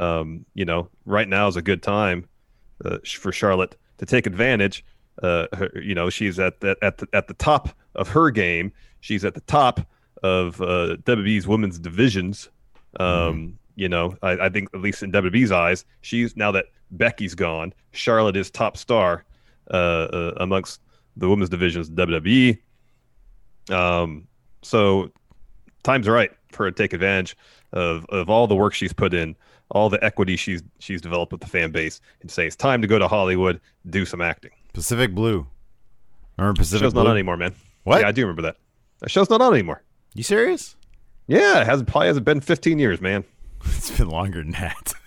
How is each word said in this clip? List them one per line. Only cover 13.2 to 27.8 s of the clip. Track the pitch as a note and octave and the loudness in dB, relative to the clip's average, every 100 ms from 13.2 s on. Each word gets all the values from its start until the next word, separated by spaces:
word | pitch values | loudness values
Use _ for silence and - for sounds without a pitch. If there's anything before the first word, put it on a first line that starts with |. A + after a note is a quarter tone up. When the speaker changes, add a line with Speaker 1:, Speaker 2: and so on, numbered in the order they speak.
| E2+ D#2+ D#2+ F#2+ _ | 0 -2 -8 -14 _
Speaker 1:
you | - F#2+ | -6 -2
know, | F2 E2+ F2+ | -2 -2 -4
I, | F#2+ F2+ F#2 | -2 0 0
I | |
think | G2+ G2 | -2 -6
at | F#2+ | -6
least | G2+ - | -6 -6
in | G2 | -2
W | G2+ F#2 | 0 2
W | G#2+ | 2
E's | A#2 | 4
eyes, | F2+ E2+ F#2 - _ | 4 2 0 -6 _
she's, | - A#2 A#2 | -8 -4 -4
now | G#2+ G#2 | -2 0
that | G2 - _ - | 0 -4 _ -14
Becky's | F2 A#2 - G2 | -2 -2 -2 -8
gone, | F2 F2 D#2+ E2+ - _ | -4 -4 -4 -8 -12 _
Charlotte | - - A2+ G#2+ G2 | -6 0 2 2 0
is | F#2 | -4
top | - A2 - | -2 -4 -4
star, | - A#2 F2+ F2 - - _ _ - | 0 2 2 0 -8 -20 _ _ -4
uh, | |
uh, | F#2 F2 E2 D#2+ F2 E2+ - | 0 2 0 -2 -4 -6 -4
amongst | F#2 F#2+ - - _ _ _ - | -2 -2 -4 -16 _ _ _ -4
the | F#2 | 0
women's | G#2 F2+ | 2 0
divisions | F2 F2 E2+ D#2+ | 0 0 -2 -6
of | E2 | -2
W | F2 E2 | 0 0
W | E2 B2+ B2+ | 2 4 4
E. | A2 _ _ _ _ _ _ - - - - - | 2 _ _ _ _ _ _ -20 -20 -20 -20 -4
Um, | F#2 F2+ F2 E2+ D2+ - _ _ - | 0 0 0 -2 -8 -18 _ _ -20
so | - A2+ G2+ G2 F2 _ _ - - - - _ | -2 2 4 2 -2 _ _ -20 -20 -20 -20 _
time's | - C3+ G#2 | 0 0 4
right | A#2 G2 _ _ | 2 2 _ _
for | - | -6
her | G2 | -6
to | F2+ | -2
take | G#2 | -2
advantage | F2 F#2+ F#2+ F2+ - _ _ - | 0 0 0 -2 -10 _ _ -10
of, | F2+ | -4